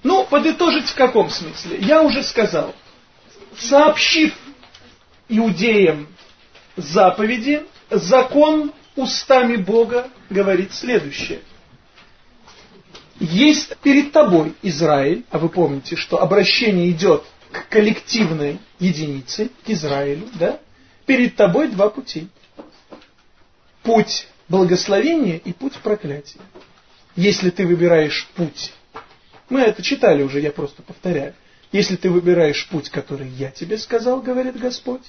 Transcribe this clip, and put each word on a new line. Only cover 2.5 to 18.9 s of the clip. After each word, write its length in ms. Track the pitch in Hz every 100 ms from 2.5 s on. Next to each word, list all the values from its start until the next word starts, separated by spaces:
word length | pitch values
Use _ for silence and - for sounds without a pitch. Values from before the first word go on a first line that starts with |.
| 160 135 - _ _ _ _ _ - - -
сообщив 760 | 233 277 302 302 - 330 311 - - - - - - _ _ _ _
иудеям 800 | 220 226 165 233 214 180 151 151 - - _ _ - _ -
заповеди, 920 | 143 175 185 180 214 247 247 294 320 _ _
закон 800 | 220 165 254 254 285 302 311 294 - _ -
устами 600 | 254 - - 254 240 240
Бога 520 | 180 226 226 240 254 - -
говорит 420 | 190 196 185 190
следующее. 680 | - 240 226 147 - - 80 - - _ _ _ _ _ _ _ _ - - - - _ - - -
«Есть 560 | 175 180 294 302 - -
перед 340 | 277 277 285
тобой, 420 | 311 294 170 151 -
Израиль», 600 | 196 147 160 143 139 208 -
а 80 | 175
вы 100 | 165
помните, 480 | 180 156 139 - 165
что 260 | - -
обращение 680 | 175 202 190 - 233 185 175
идёт 360 | 160 185 156 - _ _
к 180 | - -
коллективной 920 | 220 214 220 - 240 185 160 147 180 - _
единице, 720 | 180